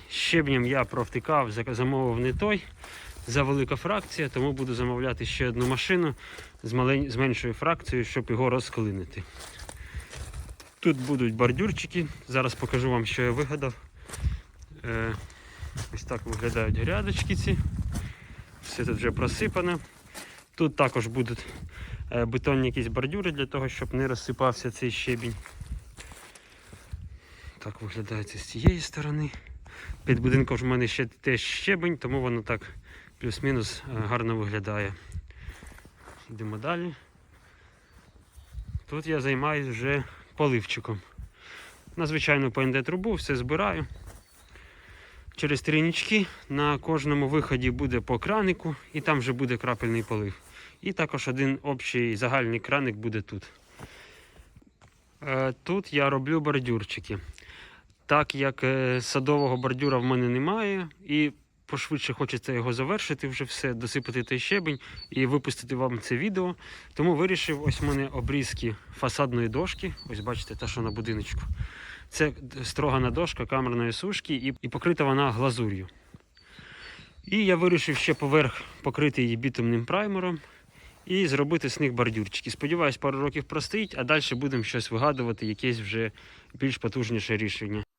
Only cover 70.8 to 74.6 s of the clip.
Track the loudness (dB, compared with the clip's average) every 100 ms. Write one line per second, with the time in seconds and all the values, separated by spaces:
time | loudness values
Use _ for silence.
70.8 | -2 -2 -4 -4 -4 -4 -4 -4 -4 -8
71.8 | -16 -16 -10 0 0 0 -10 -8 -6 0
72.8 | 2 4 2 2 0 -2 -2 0 0 0
73.8 | 0 -2 -4 -4 -2 -2 -2 -4